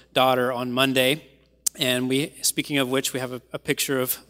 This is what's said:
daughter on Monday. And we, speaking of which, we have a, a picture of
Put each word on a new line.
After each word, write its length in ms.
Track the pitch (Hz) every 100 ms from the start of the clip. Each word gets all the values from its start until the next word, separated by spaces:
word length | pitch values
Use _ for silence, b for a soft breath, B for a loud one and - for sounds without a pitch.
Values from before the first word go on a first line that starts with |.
| b
daughter 400 | 135 131 127 123
on 180 | 123 123
Monday. 540 | 123 135 131 127 156 - _ _ _ - -
And 320 | 131 127 127
we, 240 | 131 165 -
speaking 360 | - - 139 143
of 120 | 127
which, 220 | 131 135
we 80 | 131
have 100 | 127
a, 100 | 123 -
a 60 | 147
picture 400 | - 139 - 131
of 180 | 127 - -